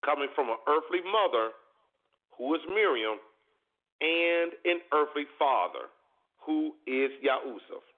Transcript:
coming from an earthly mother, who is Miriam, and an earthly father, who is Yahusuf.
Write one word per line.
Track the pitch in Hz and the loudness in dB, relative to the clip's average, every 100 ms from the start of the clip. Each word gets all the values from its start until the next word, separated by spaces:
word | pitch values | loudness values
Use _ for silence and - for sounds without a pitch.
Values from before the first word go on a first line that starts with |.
| - | 0
coming | 147 139 - | 0 0 -2
from | 131 | -2
an | 113 - | -2 2
earthly | 151 156 180 | 2 2 -4
mother, | 180 214 196 117 113 110 _ _ _ _ _ _ _ - | 0 2 2 2 0 -4 _ _ _ _ _ _ _ -10
who | 123 160 | -2 -2
is | 156 | -2
Miriam, | 196 208 127 110 107 - _ _ _ _ _ _ _ | 0 2 2 -2 -6 -10 _ _ _ _ _ _ _
and | 156 165 170 170 170 - 180 | -2 0 2 2 0 -2 -2
an | 175 - | -2 0
earthly | 151 147 147 147 - | 2 2 -2 -8 0
father, | 147 123 87 71 62 _ _ _ _ _ - | 2 2 0 -4 -14 _ _ _ _ _ -4
who | 156 156 - - | 0 -2 -4 -4
is | 131 135 135 | 0 0 0
Yahusuf. | 139 131 135 110 - 101 _ | 0 0 -2 -10 -14 -18 _